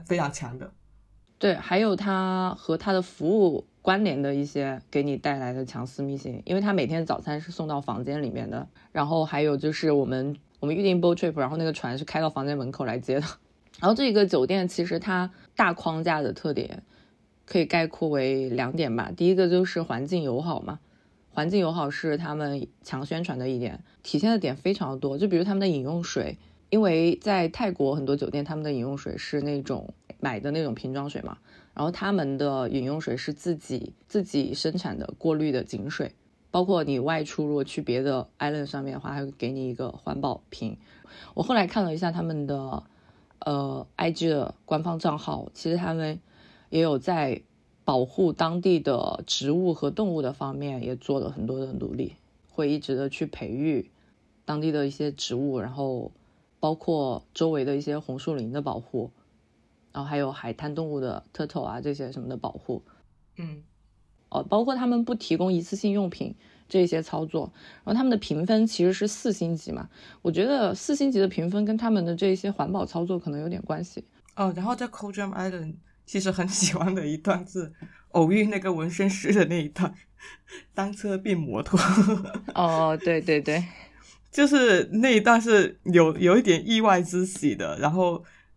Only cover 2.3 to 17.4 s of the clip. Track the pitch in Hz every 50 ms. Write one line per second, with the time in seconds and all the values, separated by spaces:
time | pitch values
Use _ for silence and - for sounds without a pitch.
2.3 | 185 185 185 185 - - - - 160 165 - 202 190 185 180 - - - 147 165
3.3 | 202 220 196 170 143 - - _ _ _ - - 190 202 214 185 135 139 139 139
4.3 | 139 143 143 143 - 143 139 135 135 131 - - - 143 143 147 139 - - 151
5.3 | 139 135 127 123 123 131 131 127 - 120 120 123 - - 139 139 139 135 - 135
6.3 | 120 - - - - 196 202 208 196 175 131 - 160 165 165 160 - - - 156
7.3 | 147 151 165 175 170 - 160 156 147 143 139 - 113 110 127 139 143 151 143 117
8.3 | - 123 113 - 123 131 135 - _ - - _ - 160 143 147 165 160 156 151
9.3 | - 143 151 151 143 135 147 156 151 - - 156 147 143 135 123 131 131 131 143
10.3 | 139 - _ _ _ - - 143 156 190 202 196 180 175 170 175 170 175 - 165
11.3 | 156 151 131 131 156 165 160 160 156 - - 123 123 131 127 - - 160 160 156
12.3 | - 135 135 143 147 139 123 127 127 - 139 117 113 127 123 - 131 143 151 160
13.3 | - - _ _ _ _ _ _ - - 170 190 226 226 277 247 202 208 202 180
14.3 | - 143 127 - 185 196 180 180 - - 170 175 170 165 - 208 185 180 180 180
15.3 | - - - - - - 214 180 170 - - 165 160 160 160 170 160 151 143 117
16.3 | - - - 156 143 - - - - - - _ _ - _ _ _ _ _ _
17.3 | _ _